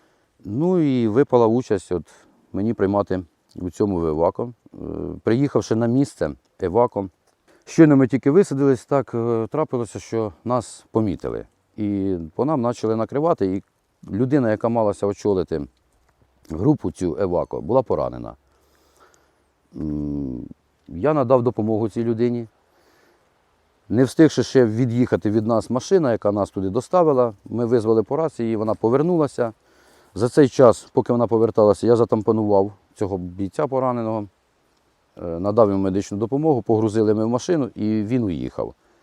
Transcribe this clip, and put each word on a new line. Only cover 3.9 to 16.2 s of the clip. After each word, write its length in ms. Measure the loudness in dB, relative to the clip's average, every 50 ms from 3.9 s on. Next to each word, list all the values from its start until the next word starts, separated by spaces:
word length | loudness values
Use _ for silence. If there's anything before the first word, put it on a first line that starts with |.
| 0 0 0
евако. 460 | 0 0 0 0 0 0 -2 -8 -10 -10 _ _ -20 -18
Е, 20 | -14 -12 -10 -10 -8 -8 -10 -10 -6 -2
приїхавши 500 | -2 0 0 0 0 -2 -2 -2 -2 -2
на 120 | 0 0
місце 440 | 0 0 0 -2 -2 -4 -6 -6 -6 -6 -10 _ _ _ -6
евако, 480 | -4 -2 0 2 0 0 0 -4 -8 -8 -10 _ _ _ _ _ _ _ _ _ _
щойно 320 | -2 4 6 6 6 6
ми 100 | 6 4
тільки 240 | 2 0 0 0 2
висадились, 540 | 4 4 4 2 0 0 2 2 2 0 -2
так, 300 | -2 -2 -2 -2 -2 -4
е, 320 | -4 -2 -2 -2 -2 -2 -4
трапилося, 480 | -4 -4 -4 -2 -4 -6 -6 -6 -10 -14
що 340 | -10 -6 -4 -4 -4 -4 -8 _ -6
нас 400 | -4 -4 -4 -4 -6 -12 -20 -10 _
помітили. 540 | -2 -2 -2 -2 -4 -6 -8 -8 -8 -10 -12 -14 _ _ _ _ _
І 400 | -6 -4 -4 -2 -2 -2 -2 -4 -4 -6 -8 -6
по 100 | -4 -4
нам 180 | -2 -2 -2
почали 340 | -2 -4 -4 -2 -2 -2 -2
накривати, 500 | -2 -4 -4 -4 -2 -2 -2 0 0 -2 -2 -2
і 60 | -4 -6 _ _ _ _ _ _ _ -12 -8
людина, 380 | -4 -4 -2 0 0 2 2 0
яка 180 | 0 0 -2 -2
малася 380 | 0 0 0 0 -2 -2 -2
очолити 600 | -4 -2 -2 -2 0 0 0 -2 -2 -4 -6 -8 -10 _ _ _ _ _ _ _ _ _ _